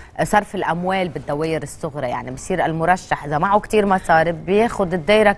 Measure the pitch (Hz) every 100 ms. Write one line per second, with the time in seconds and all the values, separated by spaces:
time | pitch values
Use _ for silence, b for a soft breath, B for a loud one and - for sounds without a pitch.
0 | B - 160 208 - 196 - 170 180 190
1 | 180 147 135 147 160 156 143 - 165 143
2 | 127 123 120 131 - 180 147 160 165 185
3 | - 147 147 147 190 202 - 220 202 190
4 | - 160 165 165 160 202 233 - 185 180
5 | 147 214 208